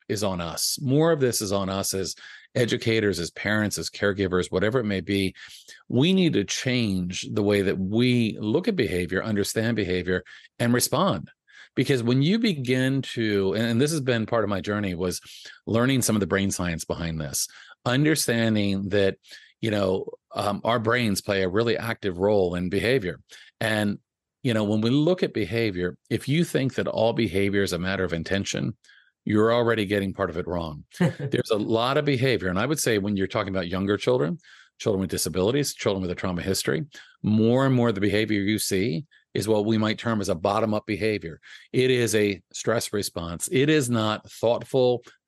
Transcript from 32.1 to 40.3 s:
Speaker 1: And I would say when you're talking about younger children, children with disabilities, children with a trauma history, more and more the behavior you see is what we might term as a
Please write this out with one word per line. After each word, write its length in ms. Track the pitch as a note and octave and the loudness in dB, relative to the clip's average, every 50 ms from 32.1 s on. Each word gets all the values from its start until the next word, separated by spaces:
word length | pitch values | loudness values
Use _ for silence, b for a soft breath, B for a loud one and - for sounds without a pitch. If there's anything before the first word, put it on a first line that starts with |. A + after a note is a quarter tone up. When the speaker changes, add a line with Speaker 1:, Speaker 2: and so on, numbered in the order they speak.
| C#3+ A#2 B2+ C3+ A#2+ G2 F2+ F#2 | 2 2 2 2 2 2 0 -2
Speaker 1:
And 100 | F2+ F#2 | 0 0
I 80 | A2 | 0
would 120 | C3+ D#3 D3 | 0 -2 -2
say 200 | - C#3 A2+ G#2 | 0 0 2 2
when 180 | F#2+ G#2 G#2 | 0 0 0
you're 100 | F#2+ F#2+ | 0 -2
talking 280 | F#2 - A2+ G#2 G2 F#2+ | 0 0 -2 -2 -2 -2
about 140 | F#2+ F2 F2 | -4 -4 -2
younger 280 | F2+ F#2 G2 G2 G#2 | -2 -2 0 0 0
children, 420 | G2 - - B2 B2+ C#3+ E3 F3 D#3+ B B B B B B B - | 0 2 2 2 2 0 -2 -4 -6 B B B B B B B -6
children 220 | - A2+ G#2 F#2+ | -2 -2 0 0
with 100 | F#2+ F#2 | -2 -2
disabilities, 640 | - F2 - F#2 D#2+ F#2 F#2 G#2 B2+ C#3+ C#3+ - - | -2 -4 -4 -2 -2 0 0 2 2 0 -2 -2 -6
children 280 | - - A#2 G2 F#2+ | -4 -2 -2 -2 -2
with 80 | F#2+ F2 | -2 -4
a 40 | F2 | -4
trauma 280 | - - G2 F2+ E2+ | -4 -4 -4 -4 -4
history, 420 | D2+ F#2 F#2+ - - - C3+ D#3 D3+ B B B B B B B | -2 -2 -2 -2 0 0 -2 -2 -4 B B B B B B B
more 440 | - G2+ G#2+ A2 A2 A2+ A#2+ C3 C3+ | -2 0 2 4 4 4 4 4 4
and 80 | C3+ C3 | 4 4
more 160 | B2 A#2+ A#2+ | 4 4 2
the 100 | G#2+ F#2+ | 2 2
behavior 400 | G2+ G#2 F#2+ G#2 A2+ G#2 G#2+ G2+ | 0 2 2 2 0 2 0 0
you 180 | G2 G2 A2 G2+ | 0 0 0 0
see 480 | - - G2 F#2+ F#2+ B2 D#3 E3 D3 b b b b _ | 0 0 0 0 0 0 -2 -4 -6 b b b b _
is 160 | - G#2+ G2 G#2+ | -6 -4 0 2
what 180 | A2 G#2 G#2 | 2 2 2
we 120 | G#2 A2+ G#2+ | 2 0 2
might 200 | G#2+ G#2+ A2 - | 0 0 -2 -2
term 220 | - A#2 A2+ G#2 | -2 -2 -2 -2
as 80 | G2 | -2
a 60 | F2+ | -2